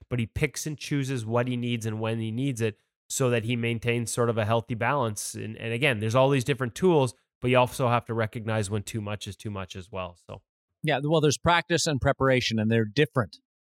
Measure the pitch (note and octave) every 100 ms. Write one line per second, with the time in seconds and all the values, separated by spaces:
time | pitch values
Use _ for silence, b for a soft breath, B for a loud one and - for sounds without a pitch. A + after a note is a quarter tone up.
0 | - B2 A2+ - D3+ - D#3 D3 - D3
1 | C3+ C3+ A2 A#2 B2 B2 A#2+ A#2+ A2 A2
2 | A2 A2+ A2 A2+ C#3 A#2+ A2+ - _ _
3 | _ - B2+ A#2+ A2 B2 A#2 A#2 A#2+ A#2+
4 | A2+ - A#2+ A2+ G#2+ A#2 - A#2 A#2 D3
5 | A#2 G#2 - A2 G#2+ A2 A2+ A#2 C#3 A2
6 | A2 A#2+ C3+ C#3+ B2 C3 B2+ - F#3 D#3+
7 | B2+ - _ _ B2+ B2+ B2 - B2 A#2+
8 | - A2+ A2 B2 G#2+ A2 G2 G#2+ - A#2
9 | G#2 G#2 - F#2+ A2 G2+ F#2 G2 F2 F#2+
10 | F2+ F2+ - G2+ - _ _ _ D3+ C3+
11 | C#3+ D#3+ D3 - E3 E3+ - E3 E3 C#3
12 | C#3 C3 C3+ B2+ - A2+ A2 A2+ A2 A#2+
13 | D3+ - G2 - _ _